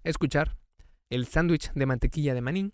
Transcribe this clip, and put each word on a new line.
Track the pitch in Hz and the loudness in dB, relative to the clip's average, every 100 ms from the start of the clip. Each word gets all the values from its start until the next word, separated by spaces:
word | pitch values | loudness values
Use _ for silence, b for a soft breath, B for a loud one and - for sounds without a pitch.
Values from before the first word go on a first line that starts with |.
escuchar, | 165 156 147 147 156 - - _ - _ - | -6 -2 0 0 0 -4 -12 _ -20 _ -6
el | 127 120 | -4 0
sándwich | 160 170 156 - | 2 4 2 0
de | 143 135 | -2 0
mantequilla | 127 - 160 143 | 2 0 0 0
de | 127 | 0
maní | 123 180 196 | -2 -2 -4